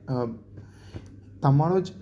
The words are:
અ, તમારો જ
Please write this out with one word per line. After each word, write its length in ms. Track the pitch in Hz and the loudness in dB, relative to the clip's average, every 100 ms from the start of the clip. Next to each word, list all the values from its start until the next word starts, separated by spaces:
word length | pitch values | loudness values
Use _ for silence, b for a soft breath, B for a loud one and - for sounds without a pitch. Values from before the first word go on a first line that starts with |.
| - | -6
અ, 40 | 127 117 - - - B B B B B - - - | -4 -4 -8 -16 -20 B B B B B -20 -20 -2
તમારો 400 | 147 139 160 185 | 2 4 4 0
જ 100 | 180 - | -2 -2